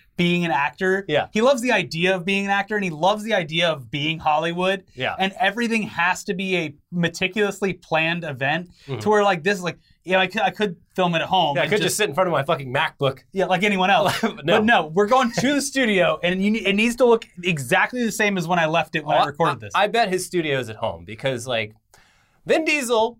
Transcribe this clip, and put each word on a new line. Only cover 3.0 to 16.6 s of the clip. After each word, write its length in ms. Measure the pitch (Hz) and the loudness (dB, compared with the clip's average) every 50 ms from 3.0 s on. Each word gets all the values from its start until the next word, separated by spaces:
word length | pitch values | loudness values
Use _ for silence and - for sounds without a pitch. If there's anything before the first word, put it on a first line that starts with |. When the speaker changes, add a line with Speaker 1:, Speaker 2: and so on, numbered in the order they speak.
| 165 185 214 208 208 | 2 2 2 0 -2
Speaker 1:
the 100 | 226 214 | -2 -2
idea 380 | 196 170 143 160 170 175 170 | -2 -2 -2 -2 0 0 0
of 180 | 156 139 123 107 | 0 -2 -6 -8
being 300 | - 147 143 156 160 156 | -6 -4 -2 -2 -4 -2
Hollywood. 640 | - 160 151 151 160 170 170 175 180 190 196 190 - _ _ | 0 0 0 2 0 -2 -2 0 0 0 0 -2 -6 _ _
Speaker 2:
Yeah. 220 | 123 131 113 90 | -6 -4 -4 -2
Speaker 1:
And 160 | - 190 190 190 - | -2 -4 -4 -2 0
everything 440 | 180 196 196 233 233 226 226 226 202 | -2 -2 0 -2 -2 -2 -2 -2 -4
has 400 | - - - 170 180 180 - - | -4 -4 -2 0 0 0 -2 -4
to 100 | - 196 | -6 -6
be 200 | 180 196 190 185 | -4 -2 -2 -2
a 180 | 175 165 151 143 _ _ _ | -2 -2 -4 -8 _ _ _
meticulously 800 | 170 175 170 165 170 - 190 185 185 220 208 202 190 - 208 196 175 | -4 -2 -2 -2 -2 -2 -4 -2 0 0 -2 -2 -2 -2 -4 -4 -4
planned 500 | - - - 170 156 160 165 170 175 165 | -6 -6 -2 -2 0 0 0 -2 -4 -6
event 460 | 156 139 120 135 139 151 170 175 - - _ - | -8 -6 -4 -2 -2 -2 -2 -4 -8 -16 _ -10
Speaker 2:
Mm-hmm. 140 | 135 135 110 | -10 -8 -2
Speaker 1:
to 100 | - 208 | 0 2
where, 140 | 214 208 202 | 4 4 4
like, 200 | 202 190 170 147 | 4 2 2 0
this, 160 | 196 208 185 | -2 -2 -2
like, 180 | 180 170 - - _ _ _ _ _ | -4 -8 -8 -8 _ _ _ _ _
you 80 | 165 | 0
know, 80 | 185 190 | 2 2
I 80 | 185 | 2
could, 140 | 185 190 220 | 2 -2 -2
I 80 | 202 190 | -2 -2
could 240 | 190 - 214 202 170 - _ _ _ | 0 0 -2 -2 -2 -8 _ _ _
film 200 | - 185 175 175 | 0 0 0 2
it 60 | 160 147 | 0 -2
at 60 | - | 0
home 260 | 185 185 165 151 143 | 2 2 2 2 2
Speaker 2:
Yeah, 60 | 175 | 0
I 20 | 151 | 0
Speaker 1:
and 80 | 156 | 0
Speaker 2:
could 60 | 202 | 0
just 80 | 220 175 | 0 0
Speaker 1:
just 100 | 175 - | 0 0
Speaker 2:
sit 120 | - 214 - | 0 -2 -2
in 40 | 139 | 2
front 140 | 170 185 | 0 2
of 40 | 180 | 2
my 120 | 165 139 135 | 2 0 0
fucking 280 | 170 165 139 139 127 | 0 -2 -2 -2 -4
MacBook. 500 | 123 143 160 156 - _ 143 135 127 - - _ | -2 -2 -2 -2 -2 _ -2 -2 -2 -4 -12 _
Speaker 1:
Yeah, 140 | - 190 180 | -4 -2 0
like 180 | 175 185 170 202 | 0 2 2 2
anyone 260 | 208 202 185 185 185 | 0 0 2 2 4
else. 320 | 196 180 208 170 139 - - | 4 4 4 2 0 0 -4
Speaker 2:
<laughs> 200 | 220 175 151 143 | -4 -4 -4 0
No. 140 | 156 190 | 2 2
Speaker 1:
But 80 | 226 214 | 2 4
no, 220 | 220 233 196 160 | 4 4 4 2
we're 200 | 151 156 185 208 | 2 0 0 2
going 240 | 208 254 262 262 233 | 4 4 4 4 2
to 220 | 240 - - 262 294 | 0 0 0 2 0
the 60 | 277 | 0
studio, 580 | 277 - - 269 254 220 208 185 170 156 156 - | -2 -2 -2 0 0 2 2 2 2 2 2 0
and 220 | - 175 185 190 190 | -2 -2 -2 0 0
you 80 | 208 | 0
ne-, 80 | 214 | 0
it 140 | 233 | 0